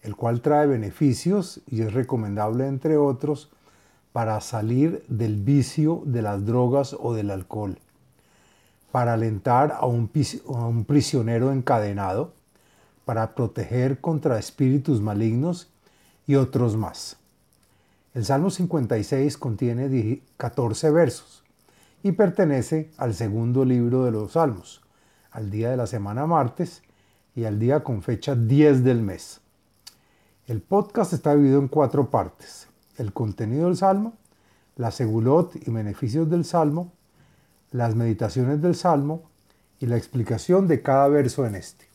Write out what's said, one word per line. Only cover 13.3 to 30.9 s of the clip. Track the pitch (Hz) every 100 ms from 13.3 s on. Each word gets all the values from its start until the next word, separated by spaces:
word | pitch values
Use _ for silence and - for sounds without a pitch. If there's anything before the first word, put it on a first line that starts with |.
| -
proteger | 120 - 92 120 131 139
contra | - 156 156 113
espíritus | - - 131 139 131 127
malignos | 104 104 113 117 156 175 - _ _ _ _ _ -
y | 139
otros | 127 117 120 107
más. | 101 - - - _ _ _ _ _ _ _ _ _
El | 127 101
Salmo | 135 185
cincuenta | - 175 170 117 117
y | 104
seis | 135 143 143
contiene | 127 107 123 117 135
die-, | 131 107 139 _ _
catorce | - - 120 110 160
versos | 156 160 - - - _ _ _ _ _ _
y | 196
pertenece | 175 202 180 180 139 113 160 156 _
al | 127
segundo | 98 113 107 117 123 131
libro | 123 120 127 127
de |
los | 110 104
Salmos, | - 156 98 85 - _ _ _ _ _
al | 117 104
día | 104 113
de | 127
la | 117
semana | 117 101 110 151
martes | 170 123 - 175 - _ _ _ _ _ -
y |
al | 113 104
día | 117 147
con | - 110
fecha | 92 113 - 131
diez | 113 139 151 135 127
del | 120
mes. | 107 87 - - _ _ _ _ - _ _ _ _ _ -
El | 113
podcast | - 196 202